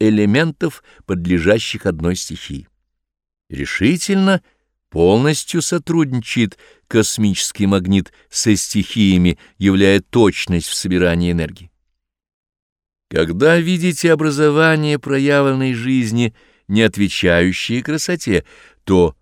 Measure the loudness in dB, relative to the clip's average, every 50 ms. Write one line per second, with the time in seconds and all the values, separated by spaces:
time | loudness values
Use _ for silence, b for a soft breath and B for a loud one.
0 | 2 2 4 4 2 2 2 2 0 0 -2 -4 -6 -6 -6 -8 b b b b
1 | b b -6 -4 -2 -2 0 0 2 2 2 2 0 -6 -10 -6 -6 -6 -4 -4
2 | -4 -4 -4 -4 -8 -12 -14 -14 -14 -14 -14 -14 -14 _ _ _ _ _ _ _
3 | _ _ _ _ _ _ _ _ _ -14 -10 -8 -8 -6 -4 0 2 2 2 0
4 | 0 -2 0 0 2 2 0 0 -2 _ _ _ _ _ _ _ _ _ -2 2
5 | 2 4 4 4 2 0 0 -2 -4 -6 -4 -4 -4 -2 -4 -4 -4 -2 0 0
6 | 0 0 -2 -6 -6 -4 -2 -2 -2 -2 -4 b b b b b b b 0 0
7 | 0 0 0 -2 0 0 0 -2 -4 -6 -4 -2 0 0 0 0 0 0 0 0
8 | -2 -4 b b b b -8 -4 0 0 0 0 -2 -4 -4 -4 -4 -2 0 0
9 | 2 4 4 4 4 2 0 b b b b b 0 2 2 4 4 4 4 2
10 | 0 _ 2 2 4 4 2 0 -4 -4 -2 -4 -4 -4 -8 -8 -4 -2 0 0
11 | 0 2 0 0 0 0 -2 -2 -4 -6 -10 -16 -20 -20 _ _ _ _ _ _
12 | _ _ _ _ _ _ _ _ _ _ _ _ _ _ _ _ _ _ _ _
13 | _ -6 -2 -2 -2 -2 0 0 2 2 4 2 2 0 -2 -2 -2 -2 -2 0
14 | 0 0 2 2 0 -2 0 2 2 2 2 2 2 2 2 0 0 -2 -2 -2
15 | -2 -2 -2 0 0 2 2 2 2 0 0 0 -2 -2 -2 -4 -2 -2 0 0
16 | 0 0 0 0 0 -2 b b b b b b b b 0 2 2 2 2 0
17 | -2 -2 -2 0 0 2 2 4 2 0 0 -4 -6 -6 -6 -6 -4 -4 -6 -6
18 | -4 -4 -6 -6 -2 -2 -2 -2 -2 b b b b b b b b 0 2 2
19 | 2 2 0 _